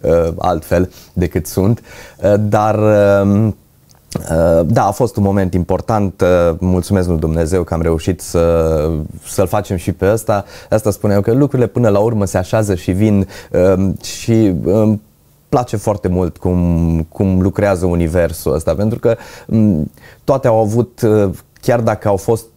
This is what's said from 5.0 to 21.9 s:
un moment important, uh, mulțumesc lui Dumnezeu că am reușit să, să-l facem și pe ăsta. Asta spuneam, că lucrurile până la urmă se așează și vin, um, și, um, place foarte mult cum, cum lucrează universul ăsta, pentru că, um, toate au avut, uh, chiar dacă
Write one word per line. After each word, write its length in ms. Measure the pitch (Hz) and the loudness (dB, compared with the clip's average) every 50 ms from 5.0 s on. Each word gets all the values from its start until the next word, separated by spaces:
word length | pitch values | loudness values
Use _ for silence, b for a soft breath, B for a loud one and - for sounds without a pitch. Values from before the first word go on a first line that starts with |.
| 131 110 - | -2 -2 0
un 80 | 110 101 | 0 0
moment 300 | 98 98 101 95 90 90 | 2 2 0 0 0 0
important, 680 | 92 85 - 92 90 - - 113 104 101 95 85 - | -2 0 0 -2 -4 -2 -2 -2 0 0 -2 -2 0
uh, 340 | 95 87 90 87 87 85 80 82 | 2 2 2 4 2 0 0 0
mulțumesc 480 | 92 92 90 90 87 - 101 95 90 | -2 0 0 0 0 0 0 0 0
lui 100 | 90 87 | 0 0
Dumnezeu 460 | 80 78 80 80 82 85 78 92 92 85 | -2 0 -2 -2 -2 -2 0 0 -2 -2
că 100 | - 85 | -2 -4
am 80 | 82 | -2
reușit 400 | 85 82 82 80 - 98 90 - | 0 0 -2 -2 -2 -4 -4 -4
să, 680 | - - - 87 85 85 85 82 80 80 80 78 76 80 82 78 78 - - - - | -8 -4 -2 0 2 2 2 0 0 0 0 0 -2 -2 -4 -4 -6 -10 -14 -18 -16
să-l 200 | - - - 95 | -8 -4 -4 -2
facem 280 | 90 - 107 95 - 101 | -2 -2 -4 -4 -4 -6
și 140 | 87 - - | -6 -4 -6
pe 200 | 92 - 95 95 | -4 -2 0 0
ăsta. 340 | 110 113 - - 107 101 - B B B B B | 0 0 -2 -2 -2 -4 -4 B B B B B
Asta 220 | - 110 - 107 | -2 0 0 -2
spuneam, 300 | 98 - - 104 98 101 | -4 -2 -2 0 0 0
că 100 | 98 120 113 | 2 2 2
lucrurile 340 | 135 147 139 - 131 120 | 2 2 0 2 0 -2
până 220 | 104 - 123 120 110 | 0 0 0 2 2
la 100 | 101 98 | 2 2
urmă 260 | 107 117 117 107 98 | 2 2 0 0 -2
se 120 | 90 - | -2 -2
așează 380 | 92 92 - - 110 107 101 95 | -4 -2 0 -2 -2 0 0 -2
și 160 | 90 - - | -2 -2 -4
vin, 360 | 92 95 107 110 104 98 95 B B B B B - 85 90 95 95 | 0 2 2 2 2 2 0 B B B B B 0 2 2 4 2
um, 200 | 92 98 95 80 - | 2 0 -2 -4 -6
și, 520 | - - - - - - 113 113 110 101 90 73 53 | -10 -14 -12 -8 -2 0 2 2 2 2 0 0 0
um, 360 | 73 95 110 107 110 107 104 - _ _ _ _ _ _ _ _ _ | 0 2 2 2 2 0 -2 -4 _ _ _ _ _ _ _ _ _
place 260 | - 131 123 - - | -2 -2 -2 -2 -6
foarte 300 | 104 - 113 104 101 - | -4 -2 -2 -2 -2 -2
mult 300 | 95 90 90 92 85 - | -2 0 0 -2 -2 -4
cum, 680 | - - 95 90 90 87 87 85 82 85 82 82 82 78 - | -4 -4 -2 0 0 0 2 2 0 0 0 0 0 -2 -4
cum 320 | - - 104 95 92 92 | -4 -2 0 0 2 2
lucrează 440 | 92 98 - - 101 101 95 85 92 | 0 0 0 0 0 0 0 0 0
universul 680 | 90 87 85 85 82 80 90 85 80 80 - - 82 67 | 0 0 0 0 0 0 0 0 0 -2 -4 -4 -2 -2
ăsta, 200 | 80 80 82 78 | -2 -2 -2 -2
pentru 240 | 80 101 110 - - | 0 -2 -2 -4 0
că, 180 | - 120 113 B B B B B B | 0 0 0 B B B B B B
um, 440 | - - 113 107 107 95 76 73 69 _ B B B B B _ | -2 0 2 2 2 2 0 -2 -6 _ B B B B B _
toate 240 | - 143 131 - | -2 -2 0 2
au 120 | 127 113 110 | 2 2 2
avut, 420 | 110 104 107 120 110 - _ - | 0 0 0 0 -2 -2 _ -2
uh, 280 | 120 110 107 107 101 95 87 - - _ _ - | 0 2 4 4 2 0 -2 -6 -14 _ _ -6
chiar 180 | - - 120 120 | -2 0 0 2
dacă 280 | 117 113 | 0 -2